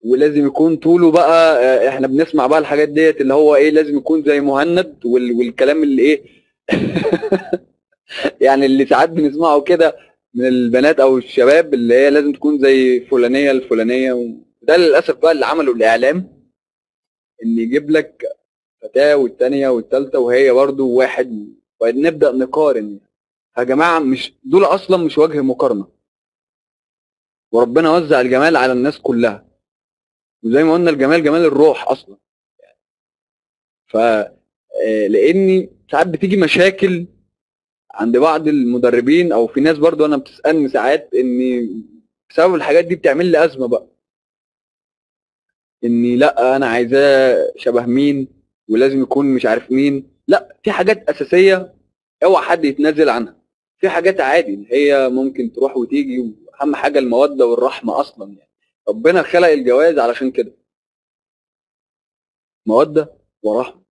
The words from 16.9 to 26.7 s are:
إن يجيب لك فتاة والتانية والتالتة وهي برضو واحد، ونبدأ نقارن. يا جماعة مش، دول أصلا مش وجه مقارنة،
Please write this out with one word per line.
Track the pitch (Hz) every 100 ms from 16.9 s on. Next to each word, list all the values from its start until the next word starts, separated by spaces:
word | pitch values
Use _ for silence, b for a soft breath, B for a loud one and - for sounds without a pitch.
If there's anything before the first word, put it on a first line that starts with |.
| _ _ _ _ _
إن | 113 113
يجيب | 113 139 147
لك | 156 - _ - - _ _ _ _
فتاة | 110 127 147 143
والتانية | 123 - 127 139 135
والتالتة | 123 107 127 139 139
وهي | 120 123 135
برضو | 123 139 139 131
واحد، | 123 131 - 127 110 104 _ _ _
ونبدأ | 113 123 160 156 147
نقارن. | 127 127 151 151 120 104 101 _ _ _ _ _ -
يا |
جماعة | 123 131 170 165
مش، | 139 127 - _
دول | - 175
أصلا | 190 190 190 185
مش | 160 -
وجه | 160 151
مقارنة، | 131 123 127 107 98 _ _ _ _ _ _ _ _